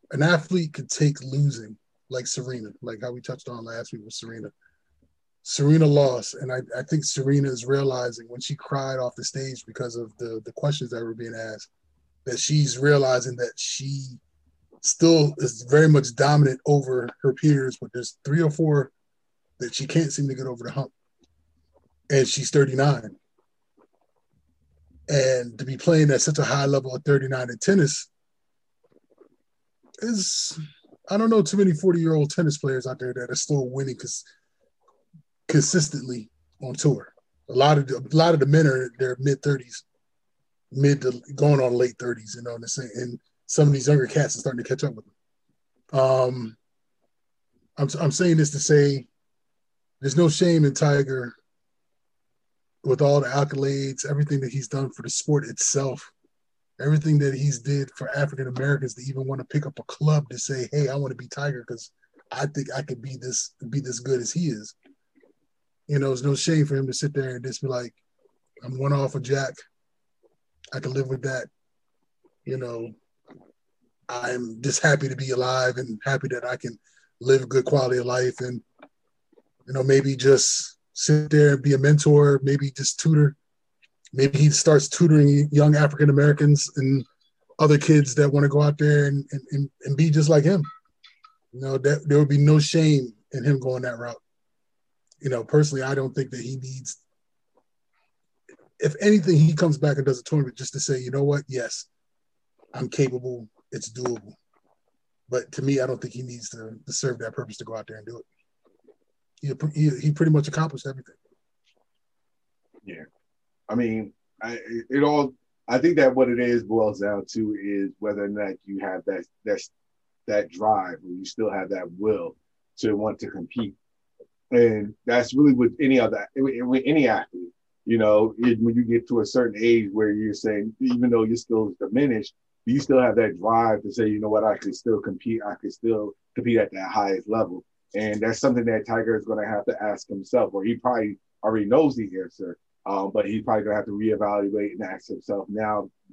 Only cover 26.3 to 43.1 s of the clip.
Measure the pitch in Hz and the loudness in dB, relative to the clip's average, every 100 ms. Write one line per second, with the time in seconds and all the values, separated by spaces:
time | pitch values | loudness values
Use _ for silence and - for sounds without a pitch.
26.3 | 151 139 139 139 139 127 127 - 139 135 | 0 0 0 2 0 -2 -8 0 0 0
27.3 | 131 123 117 - 196 147 - - _ _ | -6 -6 -4 2 4 4 0 -10 _ _
28.3 | _ _ _ _ _ _ _ _ _ _ | _ _ _ _ _ _ _ _ _ _
29.3 | _ _ _ _ _ _ - 226 220 185 | _ _ _ _ _ _ -12 -6 -4 -4
30.3 | - - 160 151 _ _ _ - 202 226 | -4 -6 -10 -16 _ _ _ -4 0 4
31.3 | 226 180 196 196 151 185 170 160 156 147 | 4 4 4 4 4 2 2 2 2 2
32.3 | - 160 147 143 131 127 123 127 123 123 | 0 0 0 -2 -4 -6 -8 -8 -8 -8
33.3 | 127 - 147 127 131 135 123 - - - | -8 -2 -2 -2 -4 -6 -8 -10 -12 -14
34.3 | _ _ _ _ _ _ _ _ 160 _ | _ _ _ _ _ _ _ _ -20 _
35.3 | _ - 151 147 180 147 143 127 120 107 | _ 0 2 4 0 0 -6 -8 -10 -12
36.3 | _ _ _ - 147 147 110 - _ _ | _ _ _ -12 -2 0 0 -6 _ _
37.3 | _ _ 127 143 147 135 123 135 156 165 | _ _ 2 4 4 2 -6 0 2 4
38.3 | 165 139 156 156 131 127 - 131 127 139 | 4 4 4 4 2 -4 -4 -4 -2 -2
39.3 | 139 147 135 - - _ _ _ _ _ | -2 -2 -2 -4 -18 _ _ _ _ _
40.3 | _ _ _ _ 127 143 139 127 123 - | _ _ _ _ 0 2 2 0 -4 -12
41.3 | 139 143 139 127 120 123 - 120 117 110 | 0 4 4 2 2 0 -2 -8 -8 -10
42.3 | 113 120 117 113 - 127 123 123 | -14 -12 -12 -10 -10 -10 -10 -10